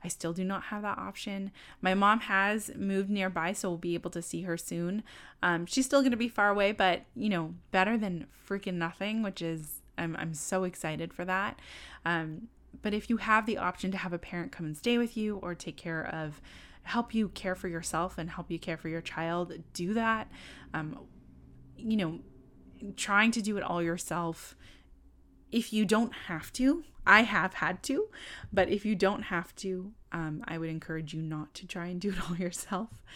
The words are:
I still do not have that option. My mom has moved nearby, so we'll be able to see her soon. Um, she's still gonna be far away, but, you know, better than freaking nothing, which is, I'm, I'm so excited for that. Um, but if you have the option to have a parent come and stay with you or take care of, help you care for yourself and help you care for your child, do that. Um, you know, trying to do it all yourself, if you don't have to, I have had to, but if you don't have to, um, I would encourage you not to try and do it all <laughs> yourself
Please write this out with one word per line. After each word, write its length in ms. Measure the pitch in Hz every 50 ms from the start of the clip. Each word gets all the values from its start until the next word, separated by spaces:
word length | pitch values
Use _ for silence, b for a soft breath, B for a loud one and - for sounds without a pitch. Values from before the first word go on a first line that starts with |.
I 60 | - 170
still 240 | - - - 165
do 120 | 170 185 185
not 200 | 190 196 190 -
have 180 | - 214 208
that 160 | 208 202 - -
option. 540 | 190 190 - - - 208 196 196 196 190 B B B B B B
My 140 | - 185 190
mom 260 | 196 202 202 214 226
has 500 | - - 196 190 196 202 208 220 208 - -
moved 340 | - 196 196 196 190 196 196
nearby, 420 | 208 202 185 185 175 170 160 175
so 180 | 202 - - 185
we'll 80 | 170 170
be 160 | 170 175 170
able 160 | 170 - 170
to 120 | - 170
see 200 | 170 - - 165
her 140 | 190 180 165
soon. 460 | 170 - - 170 170 170 175 196 214 B B B B B B B -
Um, 240 | - 180 170 170 170
she's 200 | - - 262 262
still 160 | - 285 277
gonna 140 | 262 269 240
be 120 | 214 240 226
far 200 | - - 202 208
away, 240 | 202 208 196 202
but, 300 | 214 - 196 185 170 - - - -
you 140 | - 202 214
know, 260 | 190 170 160 160 175 175 - -
better 260 | - 185 185 214 233
than 300 | 220 214 196 175 165 - - - - - -
freaking 260 | 196 196 - 196 180
nothing, 480 | 175 165 165 - - 196 208 214 226
which 200 | 220 196 185 -
is, 400 | 175 165 160 160 156 - - - - - - -
I'm, 180 | 170 165 160
I'm 180 | - - 165 156
so 300 | 147 - - 190 185 185
excited 480 | 180 180 - - 156 156 160 165 165
for 120 | - - 175
that. 360 | 185 185 190 202 220 - B B B B B B B B B -
Um, 440 | 165 175 165 160 156 156 170 226 - _ - - - - -
but 140 | - 214 202
if 160 | 214 - -
you 80 | 233 220
have 280 | - 220 214 220 214
the 120 | 233 214 -
option 320 | - 180 - - - 185
to 60 | 190 185
have 140 | 180 180
a 60 | 175 170
parent 340 | - - 180 175 170 -
come 140 | - - 160
and 100 | 156 151
stay 220 | - - 240 240 240
with 180 | 240 226 -
you 200 | 220 214 214 208
or 180 | 196 180 175 170
take 220 | - - 170 165
care 300 | - - 170 165 160 160
of, 340 | - - 160 156 151 151 - B B B B B B B B -
help 300 | - - 240 226 - -
you 140 | 226 214 185
care 260 | - - - 185 185
for 140 | 185 - 185
yourself 500 | 170 165 170 - - 160 175 185 - -
and 120 | 160 175
help 200 | - - 165 -
you 80 | 165 160
care 180 | - - 160
for 120 | 156 - 160
your 120 | 160 165
child, 520 | 165 - - 160 165 165 170 175 175 170 165 170 165 -
do 220 | - - 175 185 214
that. 340 | 233 226 226 220 220 214 - B B B B B B B B -
Um, 240 | 160 156 151 - - - - - - - - - - - - - - - - -
you 200 | - 240 220 220
know, 240 | 214 175 160 165 - - - - - - - - - - - - - 220 202 196
trying 340 | - - 214 202 202 220 226
to 100 | 226 240
do 140 | 196 214 208
it 60 | 202
all 200 | - - 175 175
yourself, 720 | 170 165 170 180 - - 160 175 170 165 165 - - - - B B B B B B B - - - - - - - - - - - -
if 200 | - 233 226 -
you 120 | 214 214 214
don't 280 | 185 214 220 233 220 - - -
have 260 | - 170 156 - - -
to, 280 | - 254 269 311 339 - - - - -
I 160 | 180 196 214
have 320 | 233 220 214 175 165 180 -
had 280 | - 160 160 180 - -
to, 240 | - 269 359 427 440 B B B B B B B B
but 160 | - 190 185 -
if 160 | 208 202 -
you 100 | 214 220
don't 280 | 170 196 196 208 -
have 320 | 214 - 190 170 170 - -
to, 360 | - - 190 185 180 185 208 220 - - -
um, 320 | - 165 160 156 151 156 -
I 120 | - 165 165
would 100 | 165 160
encourage 440 | 160 160 - - 160 160 160 151
you 100 | 156 160
not 300 | 160 156 156 151 151 - -
to 120 | - 190
try 200 | 175 - 180 170
and 140 | 180 180 175
do 100 | 185 202
it 60 | 190 180 180 170
all 80 | 175
<laughs> 20 | 170
yourself 640 | 185 175 - - - - 202 180 226 - - - B B B